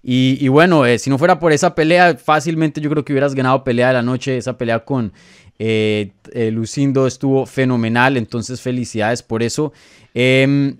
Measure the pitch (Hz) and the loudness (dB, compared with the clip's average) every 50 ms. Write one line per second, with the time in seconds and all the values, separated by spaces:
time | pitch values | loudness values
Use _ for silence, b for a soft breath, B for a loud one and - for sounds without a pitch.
0 | b 127 123 127 131 131 135 - 143 131 131 151 170 185 170 151 131 120 120 107 | b -2 0 2 2 2 0 0 0 2 4 4 6 6 4 4 4 4 2 0
1 | - 131 139 127 156 180 180 147 170 170 151 139 - 170 147 175 156 156 170 175 | 0 -2 -2 0 2 2 2 2 2 2 2 2 2 0 0 2 2 2 4 4
2 | 180 175 151 - - - 151 156 - 170 165 160 160 151 143 156 147 147 151 151 | 4 4 2 0 0 0 0 0 0 -2 -2 -2 -2 -2 -2 -4 -4 -4 -2 -2
3 | 135 - 143 131 139 143 135 135 131 127 131 131 - 131 120 120 123 127 131 123 | -2 -2 -2 0 0 0 -2 -2 0 0 0 0 0 -2 0 0 2 2 2 0
4 | 117 123 131 127 - 139 131 123 110 127 120 - 123 117 113 117 - - 139 127 | 0 -2 -4 -4 -4 -6 -6 -6 -6 -8 -8 -6 -4 -2 -2 -4 -4 -4 -4 -4
5 | 113 98 - b b b b b b b b - 107 110 110 110 107 107 107 107 | -4 -6 -8 b b b b b b b b -6 -4 -2 0 0 0 0 0 -2
6 | 104 98 - _ _ - - 123 113 110 110 113 113 107 - 143 139 139 131 135 | -4 -6 -10 _ _ -10 -6 -4 -2 -2 -2 -4 -6 -6 -4 -2 0 0 2 2
7 | 131 127 127 - 147 135 135 131 127 - - 135 131 127 127 120 113 110 117 120 | 0 0 -2 -2 -2 0 0 0 -2 -2 -4 -2 -2 0 0 0 -2 0 0 2
8 | 123 135 143 123 110 - - 117 104 - 127 117 - 127 123 127 120 - - 110 | 2 2 2 0 -4 -4 -6 -8 -8 -8 -10 -10 -6 -6 -6 -6 -6 -6 -6 -4
9 | 104 110 123 120 - - 113 110 117 113 - - 151 143 - b b b b b | -2 -2 -2 -4 -6 -6 -4 -4 -4 -4 -2 -4 -6 -6 -6 b b b b b
10 | b b b 117 123 127 131 131 135 135 139 143 139 139 127 | b b b 0 2 4 4 4 4 2 2 2 0 -2 -4